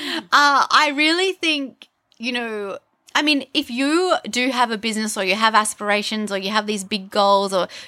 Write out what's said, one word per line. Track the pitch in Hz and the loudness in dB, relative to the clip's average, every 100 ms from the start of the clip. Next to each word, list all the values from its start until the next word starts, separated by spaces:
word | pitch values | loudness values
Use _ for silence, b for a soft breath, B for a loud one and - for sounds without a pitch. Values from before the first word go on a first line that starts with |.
| 294 330 | -8 -8
Uh, | 190 269 285 277 - | 2 4 4 4 4
I | 254 302 | 2 2
really | 285 311 339 381 | 2 2 2 0
think, | 370 330 302 262 - - _ _ - | -2 -2 -2 -6 -14 -20 _ _ -12
you | 233 | -8
know, | 247 233 214 202 - _ _ _ | -6 -6 -6 -8 -10 _ _ _
I | - | 0
mean, | 302 285 - | 2 0 -2
if | 302 277 | -6 -4
you | 240 277 320 370 311 - | -2 0 0 2 -2 -2
do | 233 254 | -2 0
have | 247 240 | 0 0
a | 226 | -2
business | 226 214 214 214 | -4 -2 -4 -2
or | |
you | 190 | -2
have | 196 220 | 2 2
aspirations | 214 214 - 208 208 208 214 208 | 4 0 -2 -2 0 -2 -4 -4
or | 196 | -4
you | 190 | -2
have | 214 208 | -2 -2
these | 214 | -4
big | 190 214 190 | -4 -6 -2
goals | 208 202 196 196 | 2 4 4 2
or | 190 180 B | 0 -2 B